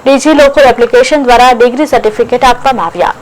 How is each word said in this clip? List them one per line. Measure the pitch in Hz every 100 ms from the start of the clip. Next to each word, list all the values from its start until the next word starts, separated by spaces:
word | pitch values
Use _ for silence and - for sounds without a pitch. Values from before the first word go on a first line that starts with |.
| 262
ડિજી | 269 302
લોકર | 294 277 294
એપ્લિકેશન | 269 240 233 247 254 302
દ્વારા | 247 240 254
ડિગ્રી | 233 240 247 302
સર્ટિફિકેટ | 247 214 214 233 247
આપવામાં | 262 240 269 233 165
આવ્યા. | 175 160 -